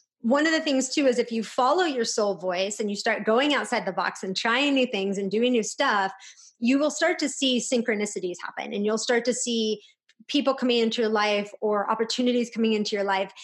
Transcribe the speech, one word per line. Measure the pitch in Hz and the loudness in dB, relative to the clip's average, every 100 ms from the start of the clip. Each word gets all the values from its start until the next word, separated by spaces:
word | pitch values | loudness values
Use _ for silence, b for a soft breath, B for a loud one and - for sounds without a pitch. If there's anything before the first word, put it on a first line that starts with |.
| _ _ | _ _
One | 226 285 320 | 0 2 4
of | |
the | 320 | 2
things | 311 262 262 | 2 0 0
too | 311 269 | 2 2
is | 240 | 2
if | 240 | 0
you | 226 | -4
follow | 208 - 254 339 | -4 0 2 2
your | 349 254 | 2 0
soul | 226 - 208 185 | -2 0 0 -2
voice | 185 175 196 208 | -2 -2 -2 -2
and | 214 | -4
you | 202 | -2
start | 233 214 | -2 0
going | 208 226 294 | 2 2 4
outside | 262 208 226 190 | 0 0 -4 -2
the | |
box | 180 175 - | -4 -4 -4
and | 190 185 | -6 -2
trying | 233 240 285 | 0 2 2
new | 277 254 | 2 2
things | 202 196 196 | 0 -2 -2
and | 196 | -2
doing | 208 247 | 0 2
new | 240 | 2
stuff, | 202 - 277 214 190 - B B B - | 0 0 2 2 0 -4 B B B -2
you | 233 277 | 2 2
will | 302 | 2
start | - 330 330 | 2 0 2
to | 285 | -2
see | - 269 247 | -2 0 0
synchronicities | - 247 220 208 208 190 175 175 | 0 0 0 -2 -2 -4 -6 -8
happen | - - - | -10 -10 -6
and | 202 | -2
you'll | 208 214 | 0 0
start | - 240 247 | 0 0 0
to | |
see | 240 240 226 214 208 B _ _ - - | -2 -2 0 0 -2 B _ _ -20 -4
people | 285 269 262 | 0 0 0
coming | 247 233 | 0 2
into | 226 226 | 0 0
your | 220 | 0
life | 214 208 208 202 - | 2 2 0 -2 -4
or | 214 208 196 | -2 0 0
opportunities | 220 226 - 247 247 233 | -2 -2 0 2 2 0
coming | 214 220 | 0 2
into | 214 208 202 | 2 0 -2
your | 196 | 0
life. | 190 190 B | 0 -2 B